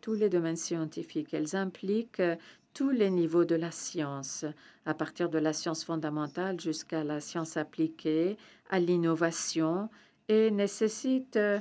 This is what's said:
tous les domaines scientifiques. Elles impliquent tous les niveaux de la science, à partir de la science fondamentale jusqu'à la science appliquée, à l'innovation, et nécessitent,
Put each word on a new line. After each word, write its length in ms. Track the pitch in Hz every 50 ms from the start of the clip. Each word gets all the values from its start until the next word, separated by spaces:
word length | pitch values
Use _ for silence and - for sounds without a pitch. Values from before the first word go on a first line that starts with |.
tous 140 | - - 220
les 140 | 208 214 208
domaines 280 | 180 175 170 165 165
scientifiques. 800 | 170 - - 175 165 160 156 - 165 165 - - 156 151 - -
Elles 200 | 151 156 151 190
impliquent 680 | 190 196 190 180 - - 190 208 220 233 226 - - 185 170 170 170 - - - _ _ _ _
tous 180 | - 269 277
les 200 | 269 240 208 196
niveaux 340 | 185 180 165 156 160 175 170
de 100 | 165 170
la 160 | 165 165 170
science, 760 | 160 - - - - 175 151 143 143 139 135 - - - - 151 151 - - - - _ _
à 100 | 160 156
partir 340 | 156 156 151 - - 175 170
de 100 | 151 160
la 140 | 151 160 156
science 320 | - - 175 160 160 -
fondamentale 720 | - 165 160 151 151 147 151 151 147 143 175 180 190 190 170
jusqu'à 460 | - 165 156 - - - - 160 156
la 160 | 147 151 147
science 360 | 147 - - 175 160 160 -
appliquée, 800 | 160 151 151 - - 160 160 160 - - 160 156 160 165 185 214 - - - - - _ -
à 120 | - 190
l'innovation, 1080 | 175 170 180 175 170 165 165 160 170 165 165 - - - - 160 160 160 165 185 208 220 - - - _ _ _ _
et 240 | - 214 220 220 220
nécessitent, 880 | 214 196 202 202 - - 220 214 214 - - 262 262 262 262 - - 226 208 208 202 208